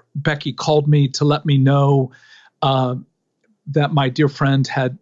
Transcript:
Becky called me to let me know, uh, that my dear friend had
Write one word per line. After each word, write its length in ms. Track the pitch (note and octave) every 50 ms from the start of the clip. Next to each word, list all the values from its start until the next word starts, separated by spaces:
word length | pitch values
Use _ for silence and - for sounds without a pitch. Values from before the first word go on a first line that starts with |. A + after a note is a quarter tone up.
| _ _ -
Becky 360 | C#3+ C#3+ D#3+ D3 C#3+ - D3
called 360 | - - - D#3+ D3+ D3+ C#3+ D3
me 180 | D3 D3 C#3 B2+
to 160 | - - D3
let 220 | D3 D3+ - -
me 100 | D#3 C#3
know, 540 | C3+ C3 C3+ C#3 C#3+ C#3 C#3 C#3 C#3 C3 C3 - - _ _ - - _ _ _ -
uh, 340 | - C3+ C3+ C3 B2+ B2 B2+ C3 - _ _ _ _ _ _ _ _ _ _ _ -
that 280 | - C#3+ D#3 C#3+ - E3
my 160 | C#3+ C3+ B2+
dear 180 | B2 D#3 D3+ C#3
friend 380 | - - D3 C3+ C#3 C3+ B2+
had 320 | - - C3+ B2+ B2+ C3+ -